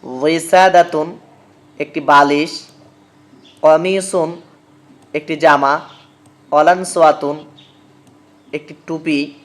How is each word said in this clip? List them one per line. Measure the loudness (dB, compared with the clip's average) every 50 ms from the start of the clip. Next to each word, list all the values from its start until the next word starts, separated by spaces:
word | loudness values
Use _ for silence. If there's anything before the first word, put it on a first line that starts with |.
| -16
ওয়াইসাদাতুন | -14 -10 -4 -2 -2 -2 -2 -2 2 2 4 4 6 4 4 2 2 -2 -6 -6 -6 -10 -18 _ _ _ _ _ _ _ _ _ _ _ _
একটি | -12 -10 -10 -8
বালিশ, | 0 2 4 4 4 4 2 -2 -2 -4 -8 -16 -18 _ _ _ _ _ _ _ _ _ _ _ _ _ _ _ _ _ _ _
কমিসুন | 2 2 2 2 0 -2 -4 -4 -6 -4 -4 -4 -4 -4 -8 -14 -20 _ _ _ _ _ _ _ _ _ _ _ _ _ -10
একটি | -10 -8 -8 -6
জামা, | 0 2 2 4 4 2 0 -2 -2 -6 -14 -20 -20 _ _ _ _ _ _ _ _ _ _
কলানসোয়াতুন | 0 2 4 2 2 0 -2 -8 0 2 2 2 2 0 -4 -8 -8 -10 -14 -20 _ _ _ _ _ _ _ _ _ _ _ _ _ _ _ _ _ _ _ _ -14
একটি | -14 -14 -14 -20 _ _
টুপি | -12 -12 -10 -6 -4 -4 -4 -4 -8 -12 -20 _